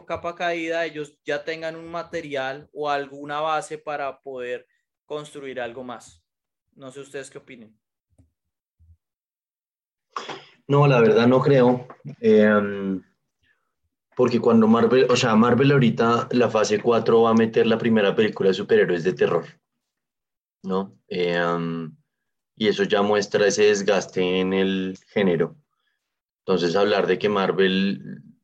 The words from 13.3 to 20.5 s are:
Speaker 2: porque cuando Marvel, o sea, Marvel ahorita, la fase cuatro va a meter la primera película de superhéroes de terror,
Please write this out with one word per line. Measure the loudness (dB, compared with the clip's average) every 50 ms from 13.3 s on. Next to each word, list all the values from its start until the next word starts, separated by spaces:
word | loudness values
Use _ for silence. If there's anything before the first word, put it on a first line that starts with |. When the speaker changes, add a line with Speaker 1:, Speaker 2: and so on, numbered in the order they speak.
| _ _ _ _ _ _ _ _ _ _ _ _ _ _ _ _ _
Speaker 2:
porque | 0 0 0 0 0
cuando | 2 4 4 6 6
Marvel, | 6 4 4 4 4 4 4 4 4
o | 2
sea, | 2 2 2 4
Marvel | 4 4 4 4 4 4 4
ahorita, | 4 4 4 2 2 2 0 2 2 0 -2 -2
la | 0 0 0 2
fase | 2 0 0 0 0 0
cuatro | 2 2 2 2 2 4 4 4
va | 4 4
a | 4
meter | 2 2 2 2 2 2
la | 2 0
primera | 0 0 0 2 2 2 2 2
película | 2 0 0 0 0 0 0
de | 0
superhéroes | 0 0 2 2 2 2 2 0 -2 -2
de | -2
terror, | 0 0 0 0 0 -2 -4 -6 -18 _ _ _ _ _ _ _ _ _ _ _ _ _ _ _ _ _ _ _